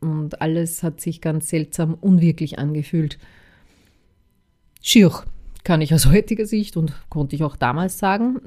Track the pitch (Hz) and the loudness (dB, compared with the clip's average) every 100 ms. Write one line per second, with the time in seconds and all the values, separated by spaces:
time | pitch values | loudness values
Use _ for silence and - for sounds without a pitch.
0 | 160 156 151 - 160 165 165 - 165 160 | -6 -4 -6 -4 -2 -2 -2 -4 -6 -6
1 | 175 160 165 156 - 165 151 - 160 160 | -8 -6 -4 -4 -4 -4 -4 -4 -4 0
2 | 196 180 165 156 151 - 143 151 147 170 | 4 4 4 2 -6 -6 -4 -4 -4 -2
3 | 151 - - _ _ _ _ _ _ _ | -4 -6 -18 _ _ _ _ _ _ _
4 | _ _ _ _ _ _ _ _ - 240 | _ _ _ _ _ _ _ _ 4 6
5 | 180 - - - - - - 160 156 160 | 6 4 -8 -12 -14 -10 -2 0 2 4
6 | 131 190 208 214 220 220 208 175 156 139 | 6 6 4 -2 -2 -4 -4 -4 -4 -6
7 | - 156 139 147 151 - 123 143 185 - | -8 -6 -4 -4 -4 -2 -2 0 -4 -2
8 | 196 202 240 254 | -2 0 -2 -4